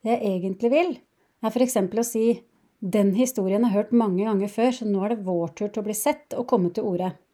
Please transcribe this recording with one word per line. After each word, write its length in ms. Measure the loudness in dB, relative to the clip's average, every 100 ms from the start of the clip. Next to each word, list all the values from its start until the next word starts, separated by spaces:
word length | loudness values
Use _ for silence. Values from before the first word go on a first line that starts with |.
| 0
Det 80 |
jeg 220 | -2 0 -2
egentlig 340 | -4 -2 2 2
vil, 160 | 2 -4 _ _ _ _
er 120 | -4 0
for 100 | 0
eksempel 380 | 2 0 -2
å 20 | -2
si, 220 | 0 0 0 _ _ _ _
"Den 340 | -2 2 2 2
historien 460 | 0 0 0 2 2
har 60 |
jeg 60 | 2
hørt 160 | 2 2
mange 300 | 2 0 0
ganger 240 | 0 -2
før, 180 | 0 0 0
så 100 | -2
nå 140 | 0
er 140 | 0 -2
det 80 | -2
vår 300 | -2 -2 -4
tur 140 | -6
til 80 | -4
å 40 | -4
bli 80 | -2
sett 380 | -2 -4 _ -8
og 80 | 0
komme 180 | 2 2
til 160 | -2 -4
orde." 300 | -2 -4 -6 _